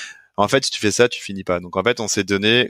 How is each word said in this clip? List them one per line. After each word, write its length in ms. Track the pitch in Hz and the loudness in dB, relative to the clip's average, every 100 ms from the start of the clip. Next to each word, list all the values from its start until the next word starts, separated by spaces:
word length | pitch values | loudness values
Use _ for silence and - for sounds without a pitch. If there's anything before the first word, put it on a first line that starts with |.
| - - _ - | -12 -18 _ -2
En 120 | 104 | 2
fait, 160 | 135 | 2
si 60 | - | 0
tu 100 | - | -2
fais 100 | 107 | 0
ça, 180 | 107 120 | 4 2
tu 140 | - | 2
finis 220 | - 95 | -10 -8
pas. 160 | 92 87 | -4 -4
Donc, 160 | 90 95 | -2 -2
en 60 | |
fait, 180 | 107 123 | -2 -2
on 80 | 104 | -2
s'est 160 | 107 | -2
donné 440 | 95 98 107 120 | 0 0 4 2